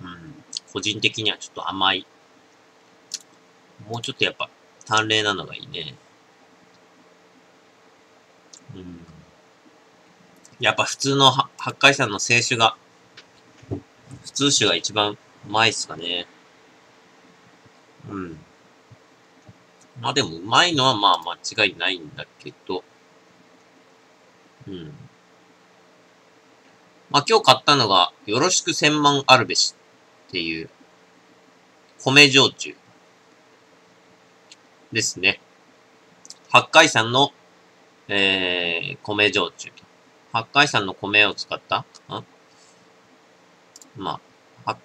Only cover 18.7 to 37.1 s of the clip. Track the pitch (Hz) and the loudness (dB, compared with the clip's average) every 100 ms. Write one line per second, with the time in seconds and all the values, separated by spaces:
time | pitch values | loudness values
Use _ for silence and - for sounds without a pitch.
18.7 | _ - - _ _ _ _ - - _ | _ -20 -20 _ _ _ _ -20 -20 _
19.7 | _ _ 123 120 139 92 82 101 131 175 | _ _ -12 -6 -4 -4 -6 0 2 2
20.7 | 151 131 107 98 87 87 82 - - 101 | 2 0 2 2 2 -2 -10 -8 -2 -2
21.7 | 80 90 92 76 71 76 _ 71 - - | -2 -6 -6 -10 -16 -18 _ -20 -16 -10
22.7 | 92 - _ _ _ _ _ _ _ _ | -10 -10 _ _ _ _ _ _ _ _
23.7 | _ _ _ _ _ _ _ _ - - | _ _ _ _ _ _ _ _ -20 -16
24.7 | 90 78 71 - _ _ _ _ _ _ | -16 -16 -18 -20 _ _ _ _ _ _
25.7 | _ _ _ _ _ _ _ _ _ _ | _ _ _ _ _ _ _ _ _ _
26.7 | _ _ _ - 139 139 220 - 127 - | _ _ _ -2 -2 2 2 4 2 4
27.7 | 143 107 92 87 - - 117 175 - - | 2 4 2 2 -2 -6 -2 0 -2 -4
28.7 | 156 151 151 147 139 135 127 95 - - | 0 0 2 2 2 4 4 4 -2 -2
29.7 | - _ _ _ _ - 90 82 80 - | -4 _ _ _ _ -10 -6 -6 -6 -10
30.7 | _ - _ _ _ _ _ _ _ _ | _ -20 _ _ _ _ _ _ _ _
31.7 | _ _ - 135 143 143 135 117 - 76 | _ _ -8 2 6 8 6 4 0 -14
32.7 | - _ _ _ _ _ _ _ _ _ | -16 _ _ _ _ _ _ _ _ _
33.7 | _ _ _ _ _ _ _ - - _ | _ _ _ _ _ _ _ -20 -20 _
34.7 | _ - 113 - 90 95 - _ _ _ | _ -8 -4 -4 -2 -2 -2 _ _ _
35.7 | _ _ _ _ _ - - - 123 - | _ _ _ _ _ -20 -20 0 0 4
36.7 | 160 160 113 113 | 4 6 4 2